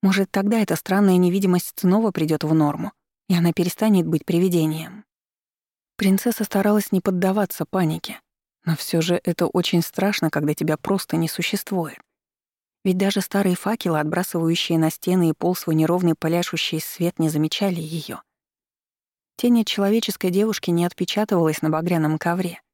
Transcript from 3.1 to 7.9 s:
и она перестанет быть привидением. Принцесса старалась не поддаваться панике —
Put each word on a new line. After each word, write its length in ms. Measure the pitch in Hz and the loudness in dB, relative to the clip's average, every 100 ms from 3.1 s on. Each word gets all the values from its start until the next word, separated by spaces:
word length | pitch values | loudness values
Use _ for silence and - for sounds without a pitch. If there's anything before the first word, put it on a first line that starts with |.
| _ _ | _ _
и 80 | 175 | 2
она 160 | 170 | 2
перестанет 540 | 165 175 - 220 196 165 | 2 -2 0 2 4 2
быть 180 | 160 | -2
привидением. 800 | - 170 185 175 156 156 165 196 - _ _ _ _ _ _ _ _ _ | 0 2 2 2 0 -2 -10 -18 -20 _ _ _ _ _ _ _ _ _
Принцесса 460 | 196 190 - 226 | 2 2 0 -2
старалась 480 | 214 202 196 208 202 | -2 0 2 2 2
не 100 | 190 | 0
поддаваться 640 | 190 185 185 196 196 - | 0 0 0 0 -2 -4
панике — 560 | 160 185 165 | -4 0 0